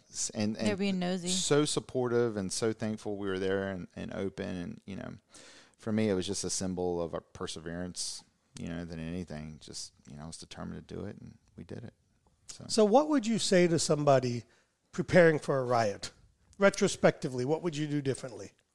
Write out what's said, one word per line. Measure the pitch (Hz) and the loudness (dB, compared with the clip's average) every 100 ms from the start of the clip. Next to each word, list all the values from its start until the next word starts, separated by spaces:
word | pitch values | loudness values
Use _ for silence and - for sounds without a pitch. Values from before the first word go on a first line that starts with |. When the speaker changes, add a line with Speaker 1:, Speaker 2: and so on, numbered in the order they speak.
| _ | _
Speaker 1:
s-, | - - | -8 -6
and, | - 107 113 | -2 -2 0
and | 208 | -2
Speaker 2:
They're | 196 | 0
being | 202 190 | -2 -2
nosy. | 180 185 175 | -2 -4 -2
Speaker 1:
so | 185 - 147 151 | -2 2 2 2
supportive | - - 127 123 120 120 104 | -2 -4 -2 0 2 2 0
and | 95 | -4
so | - 113 | -2 -2
thankful | 110 110 107 107 101 | -2 -4 -4 -6 -6
we | 101 | -2
were | 95 | -2
there | 95 98 95 | 0 0 -2
and, | 92 87 - | -6 -8 -10
and | 90 | -8
open. | - 98 - 95 92 | -6 -6 -6 -6 -6
And, | 87 85 - | -8 -12 -12
you | 95 | -12
know, | - - _ - - - - _ | -12 -14 _ -20 -20 -20 -20 _
for | 113 | -2
me, | 110 110 | 0 2
it | |
was | 92 87 | 2 0
just | 98 | -4
a | 92 | -4
symbol | - 92 90 90 87 | -4 -4 -2 -2 -2
of | 85 | -4
our | 85 | -6
perseverance, | - - 92 - 80 85 90 85 - - - _ _ - | -10 -12 -10 -10 -10 -8 -8 -8 -8 -10 -16 _ _ -12
you | 90 | -10
know, | 85 | -8
than | 85 82 | -8 -8
anything. | 80 90 87 76 78 76 | -8 -8 -8 -10 -12 -16
Just, | - 71 - _ - | -16 -14 -14 _ -20
you | 73 | -16
know, | |
I | 80 | -14
was | 80 | -14
determined | 82 - 87 85 78 | -16 -12 -12 -12 -12
to | |
do | 87 95 | -10 -10
it, | - | -12
and | - - _ - | -18 -20 _ -20
we | |
did | 87 101 | -16 -14
it. | - - _ _ _ _ - | -16 -20 _ _ _ _ -20
So. | - - | -16 -2
Speaker 3:
So | - | 4
what | 208 240 302 | 6 6 6
would | 294 214 | 2 2
you | 220 | 0
say | - 185 175 | 4 6 6
to | 165 | 4
somebody | - 151 147 135 123 120 - _ _ _ _ | 2 2 6 6 4 -4 -8 _ _ _ _
preparing | - 147 180 165 151 | -8 4 8 8 6
for | - 139 | 0 -2
a | |
riot? | 123 120 110 98 - - _ _ _ - | 2 4 2 0 -10 -14 _ _ _ 4
Retrospectively, | 196 - 196 - 180 - 151 127 | 4 6 2 4 4 4 -2 -2
what | 127 156 | 0 0
would | 170 147 | -2 -4
you | 151 | -2
do | 147 | -2
differently? | 135 123 131 101 101 _ _ | -2 -4 -6 -12 -16 _ _